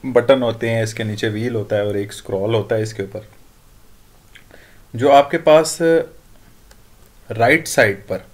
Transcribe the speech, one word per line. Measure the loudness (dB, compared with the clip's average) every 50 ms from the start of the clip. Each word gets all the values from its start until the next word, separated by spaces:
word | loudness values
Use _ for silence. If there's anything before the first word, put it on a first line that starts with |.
| -10
button | 0 0 0 4 4 2 2
होते | 2 -4 -4 -4 -4 -4
हैं, | -2 -2 -4
इसके | -4 -6 -8 -6
नीचे | -6 -6 -4 -4 -4
wheel | -4 -4 -6 -4 -6
होता | -6 -4 -2 -2
है | -2 -2
और | -2 -4
एक | -4 -6 -6
scroll | -10 -16 -10 -6 -6 -4 -2 0 -2
होता | -2 -2 -2 -2
है | -4
इसके | -4 -6 -6 -10
ऊपर। | -10 -10 -10 -16 -16 -16 -20 -20 -20 _ _ _ _ _ -20 -20 -20 -20 -20 -20 _ _ _ _ _ -20 -20 -20 -20 _ -20 -20 -20 -20 -20 -20 -20 _ -6
जो | 0 4 6
आपके | 6 6 6 4 -2 0
पास | 4 4 4 6 4 2 -4 -2 0 2 2 2 0 -4 -14 -20 _ _ -20 -20 -20 -20 -20 _ _ -20 -20 -20 -20 _ -20 _ -20 -20 _ -20 _ -12
right | -2 0 2 2 2 2 0 -2
side | 2 2 2 2 2 -4 -8
पर | -10 -10 -10 -10 -16